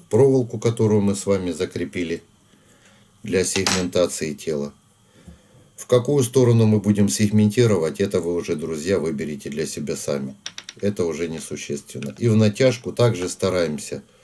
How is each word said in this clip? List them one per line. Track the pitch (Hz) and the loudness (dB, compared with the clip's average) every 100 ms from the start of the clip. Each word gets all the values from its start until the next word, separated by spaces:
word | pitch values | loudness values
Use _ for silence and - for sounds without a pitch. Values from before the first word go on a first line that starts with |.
| - | 0
проволоку, | 110 135 131 120 113 | 4 6 4 0 -2
которую | 113 110 110 107 | -2 2 2 4
мы | 101 98 | 2 0
с | 98 | 0
вами | 98 90 | 0 -2
закрепили | 78 92 - 85 92 82 82 - _ _ _ _ _ _ _ _ _ | -4 -4 -6 -6 -6 -6 -6 -10 _ _ _ _ _ _ _ _ _
для | 101 92 | -2 0
сегментации | 87 98 92 92 90 90 82 - 78 | 0 0 0 0 0 0 0 -2 -8
тела. | 71 80 73 71 - _ _ _ _ - - _ _ _ - | -6 -6 -6 -6 -12 _ _ _ _ -20 -20 _ _ _ -14
В | - | 0
какую | 123 120 147 | 2 2 0
сторону | 123 135 120 117 110 | 2 4 4 6 6
мы | 107 | 4
будем | 98 101 98 | 4 2 2
сегментировать, | - 104 107 104 123 117 95 80 71 | 2 2 4 4 4 4 2 0 -2
это | 98 92 | -2 0
вы | 85 | -2
уже, | 85 82 | -2 -2
друзья, | 78 80 78 82 92 | -4 -6 -6 -2 0
выберите | 80 76 76 73 - | 0 -4 -6 -8 -8
для | 73 - | -6 -6
себя | - 73 80 | -6 -6 -6
сами. | - 71 67 - - - - - | -4 -4 -6 -10 -16 -16 -18 -6
Это | 101 101 | -4 -2
уже | 85 76 85 | -2 -2 -6
несущественно. | 80 - 76 - 71 - - 71 - | -6 -10 -10 -8 -10 -10 -12 -12 -2
И | 117 | 2
в | 107 | 4
натяжку | 107 - 131 120 - | 4 4 2 0 -4
также | - 120 90 87 | 0 2 2 -4
стараемся | - 95 90 82 73 - 71 - _ | -4 -2 0 -2 -4 -8 -12 -14 _